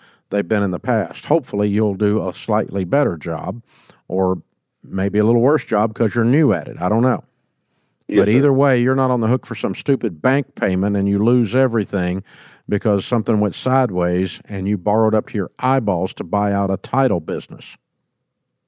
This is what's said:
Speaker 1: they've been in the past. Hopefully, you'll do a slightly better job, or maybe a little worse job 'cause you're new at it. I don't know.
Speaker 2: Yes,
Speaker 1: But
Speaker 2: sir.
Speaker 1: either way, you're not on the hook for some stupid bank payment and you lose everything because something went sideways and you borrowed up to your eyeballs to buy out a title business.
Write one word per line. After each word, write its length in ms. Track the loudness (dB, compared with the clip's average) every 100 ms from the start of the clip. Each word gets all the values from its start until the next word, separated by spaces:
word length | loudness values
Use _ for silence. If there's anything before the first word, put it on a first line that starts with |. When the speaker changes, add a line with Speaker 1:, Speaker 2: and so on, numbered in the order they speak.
| _ _ -4
Speaker 1:
they've 180 | -4 0
been 160 | 0
in 80 | 0
the 80 | -2
past. 460 | -2 -2 -2 -8 0
Hopefully, 420 | 0 0 -2 0
you'll 260 | 2 0
do 320 | 0 0 0 -2
a 80 |
slightly 500 | -8 -2 -2 -2 -4
better 320 | -2 0 0 -2
job, 460 | -6 -6 -6 -10 _ _ _ -20 -6
or 340 | 0 0 0 -6 _ _ _
maybe 360 | -10 -4 -2 2
a 60 |
little 180 | 2 4
worse 220 | 4 2
job 300 | 0 0 0
'cause 200 | 0 -2
you're 100 | 2
new 280 | 2 4 2
at 140 | 0 -4
it. 100 | -6
I 80 | -2
don't 140 | 2
know. 200 | 2 0 -6 _ _ _ _ _ _ _ -2
Speaker 2:
Yes, 120 | 2
Speaker 1:
But 80 | 4
Speaker 2:
sir. 80 | 4
Speaker 1:
either 160 | 4
way, 280 | 4 4 2
you're 140 | 2 0
not 140 | 0
on 100 | 0
the 80 | 0
hook 180 | 0 -2
for 80 |
some 200 | -6 -6
stupid 480 | -4 -2 0 -2 -2
bank 320 | 0 0 -2
payment 420 | -4 -2 0 0 0
and 120 | 0
you 100 | 2
lose 380 | 2 2 2 2
everything 680 | 2 0 -2 -2 -2 -4 -8 -20 -20 -16 -4
because 360 | -2 2 0
something 360 | 0 -2 0 0
went 140 | 0
sideways 840 | -2 0 2 2 0 0 0 -2 -6 -10
and 200 | -6 -2
you 100 | -2
borrowed 360 | 0 2 2
up 120 | 2 -2
to 80 | -6
your 140 | -6 -4
eyeballs 560 | 0 0 0 -2 -2
to 100 | -6
buy 280 | -4 -2 0
out 180 | 0 0
a 60 | -4
title 420 | -2 0 0 0
business. 580 | -4 -8 -8 -18 -20 -20 _ _ _ _ _ _ _ _